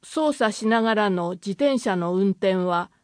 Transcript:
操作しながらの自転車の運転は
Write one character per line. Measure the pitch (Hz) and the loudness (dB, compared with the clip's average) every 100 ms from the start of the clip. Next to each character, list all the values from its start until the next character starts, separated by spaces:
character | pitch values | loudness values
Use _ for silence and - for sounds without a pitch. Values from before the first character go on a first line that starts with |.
操 | - - 302 | -8 -2 0
作 | 285 220 | 0 -2
し | 208 220 | 0 0
な | 226 | 2
が | 226 214 | 2 2
ら | 208 | 2
の | 185 175 | 0 -2
自 | 180 - | -6 -6
転 | 196 285 262 | 0 0 0
車 | 226 | -2
の | 185 175 | -2 0
運 | 185 196 | 0 0
転 | 190 196 185 | 2 0 0
は | 180 175 175 _ | 0 -2 -4 _